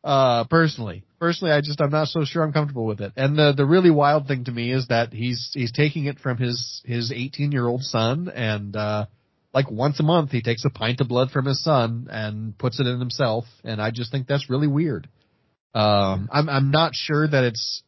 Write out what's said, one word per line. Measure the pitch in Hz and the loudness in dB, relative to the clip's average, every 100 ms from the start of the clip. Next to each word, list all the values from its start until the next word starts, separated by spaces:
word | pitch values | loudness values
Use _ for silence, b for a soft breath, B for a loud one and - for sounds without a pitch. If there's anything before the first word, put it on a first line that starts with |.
Uh, | 151 139 131 117 117 | 2 2 4 2 2
personally, | 165 160 - 110 90 - _ | 2 2 0 -10 -10 -16 _
personally, | 170 170 175 | -2 0 2
I | 147 | 2
just, | 147 143 | 2 -2
I'm | 143 | 0
not | 156 156 | 0 0
so | 165 | -2
sure | 139 170 | -2 0
I'm | 156 | 0
comfortable | 147 147 131 113 | 0 -2 -2 -4
with | 101 | -4
it. | 101 - | -8 -2
And | 135 151 | 0 4
the, | 147 143 | 4 4
the | 139 | 4
really | 180 180 | 6 6
wild | 147 143 151 139 | 6 6 4 0
thing | 135 123 | -4 -2
to | |
me | 117 120 | -4 -2
is | 131 123 | -2 0
that | 117 117 | 0 0
he's, | 113 123 120 - | -2 -4 -4 -6
he's | 143 117 | -4 -4
taking | 120 151 160 143 | 0 0 0 -6
it | 139 | -4
from | 135 120 | -6 -2
his, | 123 120 - - - | -2 -4 -8 -12 -6
his | 120 117 | -4 -4
eighteen-year-old | 123 131 - 147 139 120 127 | -6 -8 -4 -2 0 0 -2
son, | 135 117 113 143 180 | -2 0 0 0 -6
and, | - 113 107 101 107 | -4 -4 -4 -6 -4
uh, | 107 104 104 _ _ _ _ | -4 -4 -6 _ _ _ _
like, | 131 139 | -2 -2
once | 110 139 147 | 0 -2 2
a | |
month | 156 170 147 | 2 2 2
he | 123 | -2
takes | 113 113 | -2 -2
a | 143 | -2
pint | - 110 123 | -2 -4 -2
of | 123 | 0
blood | 123 131 | 0 0
from | 139 135 | 0 -2
his | 139 | -2
son | 160 139 113 117 - | 2 2 2 -2 -8
and | 107 107 107 110 107 | -8 -6 -6 -8 -4
puts | 127 - | -4 -2
it | 127 | -2
in | 123 | -2
himself, | 123 - 127 110 120 _ 113 | -6 -2 0 0 -6 _ -8
and | 107 | -4
I | 110 | -4
just | 117 117 | -4 -6
think | 139 127 | -6 -2
that's | 143 139 | -4 0
really | 131 147 | 0 2
weird. | 143 165 104 - _ _ _ _ _ _ | 0 0 -4 -10 _ _ _ _ _ _
Um, | 110 107 101 98 95 107 | 2 4 4 2 0 0
I'm, | 135 151 | 0 2
I'm | 139 139 | 2 2
not | 151 165 - | 2 2 -2
sure | - 151 151 | -4 0 2
that | 143 | 2
it's | 123 113 - - | 2 -2 -10 -12